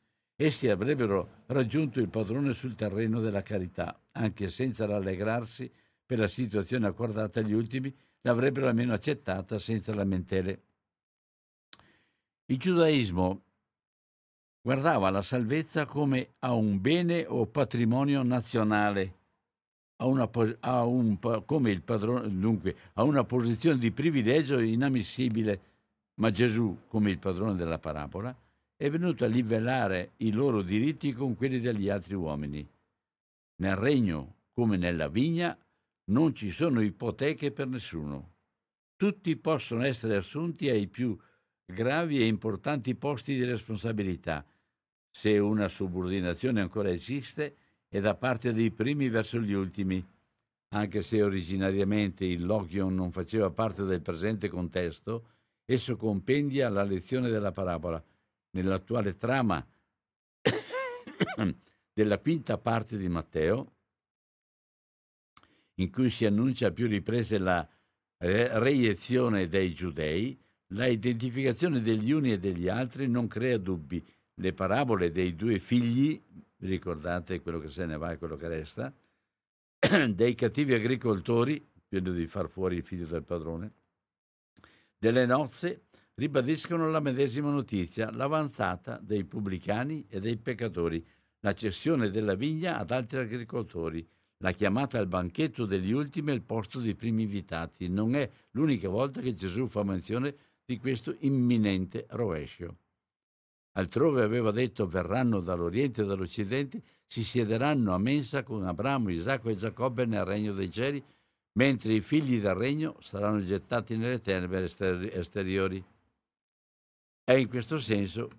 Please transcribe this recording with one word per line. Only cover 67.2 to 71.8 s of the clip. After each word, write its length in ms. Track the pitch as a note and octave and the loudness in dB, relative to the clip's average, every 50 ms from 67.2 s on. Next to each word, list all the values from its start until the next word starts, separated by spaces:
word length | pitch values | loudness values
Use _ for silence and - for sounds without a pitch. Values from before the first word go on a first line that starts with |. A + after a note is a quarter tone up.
| A2+ F#2+ G#2+ | 0 0 0
la 300 | G2 F#2 F#2 F2+ E2+ D#2 - _ _ _ _ _ _ _ _ _ | 0 2 2 2 2 0 -4 _ _ _ _ _ _ _ _ _
re-, 420 | - F2+ F2 G2 A2 A#2+ B2 A#2 A2 | -4 0 2 2 4 2 2 2 2
reiezione 920 | A#2 C3 D3 C3+ A#2+ A2 G2 F2 - - B2 B2+ B2+ A#2+ G#2+ G2 F#2 E2 | 2 4 4 4 4 4 2 0 0 0 2 2 4 4 2 2 0 2
dei 260 | E2 G2 F#2+ F#2 D#2+ | 2 2 2 2 0
giudei, 640 | - F2+ F2 C#2+ D#2 D#2 D2+ D#2 F2+ A2 C3+ C3 - _ _ _ _ _ - F#2+ | -4 -6 -6 -4 -2 -2 0 0 0 -2 -2 -4 -8 _ _ _ _ _ -10 -6
la 140 | G#2 B2+ | -2 0
identificazione 920 | B2+ A#2+ A2 G2+ B2 A#2+ A2+ B2 B2+ A#2 C3 C3+ C3 A#2+ - E3+ F3+ D3 B2 | 2 2 2 2 0 0 0 -2 -4 -2 0 0 0 0 2 0 0 2 2